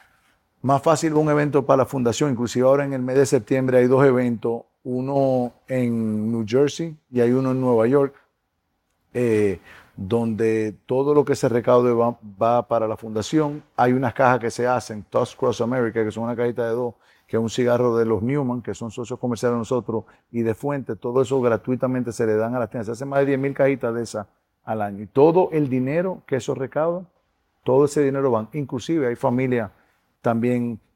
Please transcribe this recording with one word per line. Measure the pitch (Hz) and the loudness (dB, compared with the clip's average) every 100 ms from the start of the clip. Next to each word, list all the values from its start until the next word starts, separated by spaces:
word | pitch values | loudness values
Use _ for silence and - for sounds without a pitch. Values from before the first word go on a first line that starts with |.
| _ _ _ _ _ _ | _ _ _ _ _ _
más | 127 139 | 0 0
fácil | 165 151 165 | 2 0 2
un | 151 156 | 0 2
evento | 147 147 139 131 | 2 2 0 2
para | 135 | 2
la | 120 | 2
fundación, | 139 123 - 147 | 0 -2 0 0
inclusive | 117 120 120 131 | -2 -2 2 4
ahora | 143 139 | 4 2
en | |
el | 135 | -4
mes | 127 131 | -2 2
de | 135 | 2
septiembre | 139 107 131 131 127 | 2 2 0 2 4
hay | 123 | 6
dos | 131 139 | 6 6
eventos, | 123 123 113 120 117 - _ | 4 2 -2 -4 -6 -8 _
uno | 131 127 131 139 135 127 123 - - | -8 -6 -2 0 2 2 -2 -6 -8
en | 131 123 117 110 107 110 | -4 -2 -2 -2 -2 -2
New | 117 107 | -4 0
Jersey | 123 143 - 165 156 _ | 2 0 -2 -10 -12 _
y | 123 | 0
hay | 120 | 2
uno | 127 131 | 2 0
en | 131 | 0
Nueva | 127 117 113 | 2 2 4
York, | 143 139 - _ _ _ _ _ _ _ _ _ | 4 2 -4 _ _ _ _ _ _ _ _ _
eh, | 123 120 107 104 87 - - - - | -4 0 2 0 -2 -10 -20 -20 -12
donde | 95 113 117 107 113 110 110 95 - | -4 -2 -2 -2 0 0 -2 -6 -4
todo | 127 139 147 | -2 2 4
lo | 131 | 2
que | 135 | 2
se | 135 | 2
recaude | 120 113 123 123 | 2 4 4 6
va, | 117 117 120 107 98 | 2 0 -2 -10 -2
va | 113 120 110 | 0 2 0
para | 117 110 | 0 0
la | 107 | -4
fundación. | 110 110 107 156 147 147 - - | -6 -6 -2 0 0 -4 -10 0
Hay | 123 | 2
unas | 127 131 | 2 0
cajas | - 127 123 | 2 2 2
que | 113 | 0
se | - 123 | -4 -2
hacen, | 123 - 107 | -2 -4 -12
Toast | 95 131 120 - | -4 -2 -2 -2
Cross | 127 110 | -2 -2
America, | 113 127 117 113 | -2 -2 -2 -2
que | 107 | -4
son | 104 117 | -4 -6
una | 117 | -4
cajita | 120 117 117 | -4 -4 -4
de | |
dos, | 117 123 - _ _ _ | -4 -6 -10 _ _ _
que | 113 | -4
es | |
un | 113 | -2
cigarro | - 120 120 123 117 | -2 0 2 2 2
de | 113 | 0
los | 107 | 0
Newman, | 117 143 127 123 | -2 -2 -4 -6
que | 113 | -8
son | 101 117 | -10 -10
socios | 104 117 123 | -10 -10 -8
comerciales | 123 113 123 120 | -6 -2 -2 -2
de | |
nosotros, | 110 127 107 110 - _ _ | -2 -4 -4 -6 -8 _ _
y | 117 | -4
de | 113 | -2
Fuente, | 107 143 143 120 110 | -2 -4 -6 -6 -8
todo | 123 123 | -2 0
eso | 120 135 | 0 2
gratuitamente | 120 110 127 123 127 127 123 | 2 0 -2 -2 -2 -2 -4
se | 107 113 | -2 0
le | 107 | 0
dan | 113 123 | 0 -2
a | |
las | 113 | -6
tiendas. | 127 104 | -6 -8
Se | |
hacen | 117 139 | -8 -4
más | 139 | 0
de | 139 | 2
diez | 135 | 0
mil | 139 | -2
cajitas | 135 139 135 120 | 0 0 0 -2
de | 117 | -4
esas | 113 107 98 _ _ _ | -6 -8 -10 _ _ _
al | - 113 | -8 -6
año. | 101 101 | -6 -8
Y | 107 | -4
todo | - 156 170 180 | 4 6 6 2
el | 156 143 | 0 0
dinero | 127 131 160 185 180 - | -2 -2 -2 -4 -6 -6
que | 131 | -4
eso | 131 127 | -4 -6
recauda, | 127 143 165 175 185 _ _ _ _ _ | -4 -2 -2 -2 -8 _ _ _ _ _
todo | - 131 147 | 0 2 2
ese | 151 | 2
dinero | 139 139 135 | 0 2 0
van. | 113 110 | 0 -2
Inclusive | 151 135 131 - 165 123 | -8 -6 -6 -4 -2 -2
hay | 120 | -2
familias | 135 123 131 123 101 - _ _ _ _ | 0 0 0 -2 -4 -10 _ _ _ _
también | 123 113 123 123 120 110 _ | -2 0 0 0 -2 -8 _